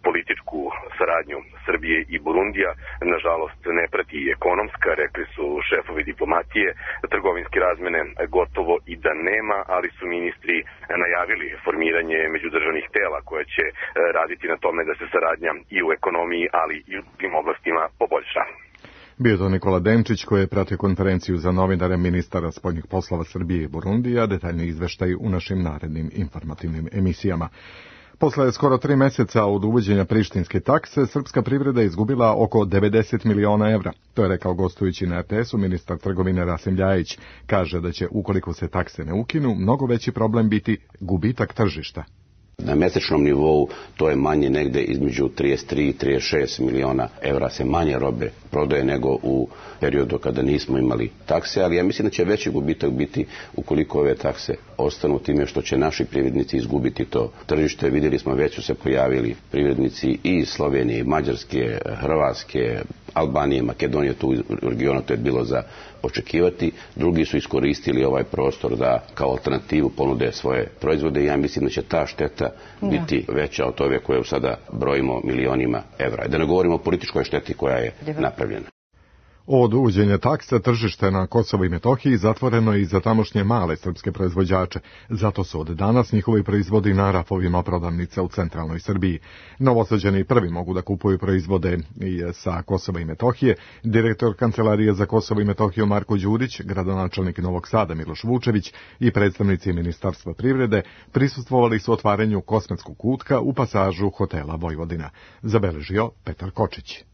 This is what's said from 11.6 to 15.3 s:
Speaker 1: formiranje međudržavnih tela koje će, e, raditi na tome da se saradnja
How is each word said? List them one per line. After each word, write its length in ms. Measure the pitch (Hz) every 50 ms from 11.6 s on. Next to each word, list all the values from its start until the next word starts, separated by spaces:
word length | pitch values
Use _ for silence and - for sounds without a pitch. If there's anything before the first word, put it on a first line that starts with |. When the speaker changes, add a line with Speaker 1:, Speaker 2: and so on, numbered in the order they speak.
| -
Speaker 1:
formiranje 560 | 87 76 78 82 82 82 85 82 80 80 80 80 78 80
međudržavnih 520 | 78 80 82 76 80 76 80 80 78 - - -
tela 220 | 104 101 85 78 71 69 -
koje 160 | 82 78 71 - -
će, 100 | - 80 73
e, 40 | - - - - - 87 87 85 82 82
raditi 280 | 80 80 87 - - 82
na 60 | 80 78 -
tome 160 | 92 82 82 82 78
da 60 | 76 -
se 60 | 87 80 -
saradnja 380 | 90 82 80